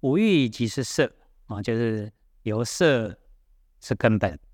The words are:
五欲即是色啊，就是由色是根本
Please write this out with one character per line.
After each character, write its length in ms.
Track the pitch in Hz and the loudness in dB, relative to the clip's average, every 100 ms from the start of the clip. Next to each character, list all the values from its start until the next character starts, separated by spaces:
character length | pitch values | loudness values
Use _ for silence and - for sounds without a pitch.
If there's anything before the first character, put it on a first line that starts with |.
五 160 | 135 151 | 2 2
欲 320 | 220 180 127 | 4 4 2
即 180 | - 117 | 0 -4
是 160 | - | -4
色 320 | 127 - 139 _ _ _ | -6 -2 -2 _ _ _
啊， 160 | _ 104 | _ -8
就 160 | 104 113 | -4 -2
是 340 | 117 110 104 _ _ _ | -2 -2 -8 _ _ _
由 200 | - 107 | -6 -4
色 500 | 117 - 170 131 110 - _ - _ _ _ _ | -4 0 2 2 -2 -10 _ -20 _ _ _ _
是 120 | - | -6
根 240 | 117 117 110 | 0 2 2
本 220 | 95 78 _ | 0 -6 _